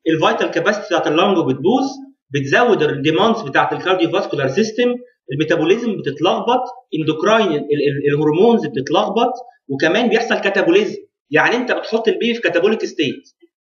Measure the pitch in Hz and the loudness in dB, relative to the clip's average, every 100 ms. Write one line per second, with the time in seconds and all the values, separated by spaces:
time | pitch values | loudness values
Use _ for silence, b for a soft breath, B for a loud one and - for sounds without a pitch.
0 | - 160 202 220 165 165 180 214 - 165 | -2 0 2 0 -2 -2 0 -2 -2 -2
1 | 165 156 202 175 131 131 170 269 277 - | 0 2 2 2 0 0 2 2 0 -6
2 | - _ _ 139 131 202 240 170 151 143 | -18 _ _ -6 0 2 4 2 2 0
3 | 147 160 226 214 143 156 147 147 175 185 | 0 2 2 0 -2 0 0 -2 -2 0
4 | 156 185 - 143 131 156 214 - 247 247 | 0 0 -2 -2 -2 0 0 0 0 -2
5 | B B - 143 156 - 165 226 240 170 | B B -8 -4 0 2 2 2 0 -4
6 | 139 139 180 220 196 254 - - - 160 | -6 -2 0 0 0 0 -2 -12 -8 -4
7 | 151 - 185 226 196 147 - 147 139 139 | -4 0 2 2 2 -2 -2 0 0 0
8 | 143 147 151 160 233 220 151 135 135 175 | 0 2 2 4 4 4 0 -6 -2 0
9 | 208 220 240 - - B - 139 165 208 | 0 0 -2 -4 -12 B -8 -2 0 2
10 | 233 220 - 196 196 196 170 190 196 - | 2 0 0 -2 0 0 2 2 2 -4
11 | - _ - 151 160 240 233 180 - 226 | -14 _ -2 0 2 0 -2 -4 -2 -2
12 | 214 185 233 233 170 170 196 214 - - | 0 0 0 -2 0 2 2 0 -4 -2
13 | 135 - - _ _ _ | -4 -4 -14 _ _ _